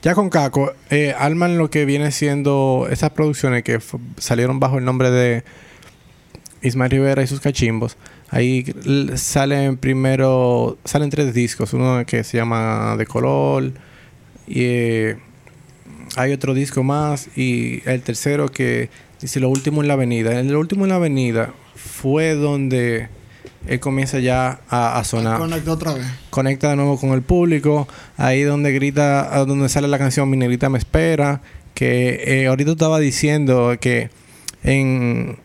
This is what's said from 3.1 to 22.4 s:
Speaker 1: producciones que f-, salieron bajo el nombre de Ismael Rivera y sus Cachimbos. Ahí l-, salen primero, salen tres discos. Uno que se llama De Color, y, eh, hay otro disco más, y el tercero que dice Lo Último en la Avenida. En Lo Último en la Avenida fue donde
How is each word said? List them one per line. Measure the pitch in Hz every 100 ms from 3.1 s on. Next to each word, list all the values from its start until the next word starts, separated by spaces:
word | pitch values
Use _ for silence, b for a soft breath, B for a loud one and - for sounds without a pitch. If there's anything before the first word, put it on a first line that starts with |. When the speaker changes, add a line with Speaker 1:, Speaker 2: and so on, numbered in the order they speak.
Speaker 1:
producciones | - 151 147 139 123
que | 117
f-, | 117 - - 123 -
salieron | - 120 123 131
bajo | 135 135
el |
nombre | 127 127 127
de | 123 123 117 - B B B B B - - _ - - -
Ismael | 131 123 127
Rivera | 135 139 139
y | 131
sus | 139
Cachimbos. | 143 131 120 113 117 - B B B
Ahí | - 123 131 127 -
l-, | - 139 139 127
salen | - 151 139 143 139 131
primero, | 135 131 131 131 135 131 127 120 117 113
salen | - - 147
tres | 143 143
discos. | 117 120 - 107
Uno | 123 127 127 120
que | 117
se | 113 117
llama | 113 113 110 110 110 110
De | 113
Color, | 120 127 139 139 139 131 131 B B B B B - -
y, | 127
eh, | 123 120 117 113 110 110 - - - - - - - 73 - -
hay | 127
otro | 139 135
disco | 131 139 139
más, | 131 143 151 143 - -
y | 127 120 120 123 -
el | 127
tercero | 127 120 - 143 143
que | - 127 120 120 B B B
dice | 131 135
Lo | 131
Último | 135 135 151
en | 147
la |
Avenida. | 143 123 117 113 120
En | 131
Lo | 143
Último | 165 196
en | 196
la | 185
Avenida | 170 135 127 113 117 - -
fue | - - - 135 147 160
donde | 156